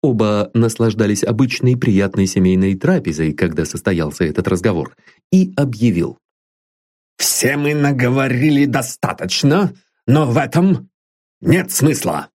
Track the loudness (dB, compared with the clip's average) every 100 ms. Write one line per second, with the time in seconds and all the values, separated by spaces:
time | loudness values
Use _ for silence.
0 | 0 0 0 0 -2 0 0 0 -2 0
1 | 0 0 -2 0 0 0 0 0 2 2
2 | 0 0 0 2 2 2 2 0 0 0
3 | -2 -4 -4 -2 -4 -2 -6 -4 -4 -2
4 | -2 -2 -4 -2 -2 0 0 -2 -6 _
5 | _ _ _ 2 2 0 -4 0 0 0
6 | -2 -6 _ _ _ _ _ _ _ _
7 | _ _ -4 -2 -2 0 -2 0 0 2
8 | 0 0 0 0 2 2 2 0 -4 -6
9 | -6 -6 -6 0 2 4 2 -4 _ _
10 | 0 2 2 0 0 0 2 0 -4 _
11 | _ _ _ _ 0 2 2 0 0 0
12 | -4 -6 -8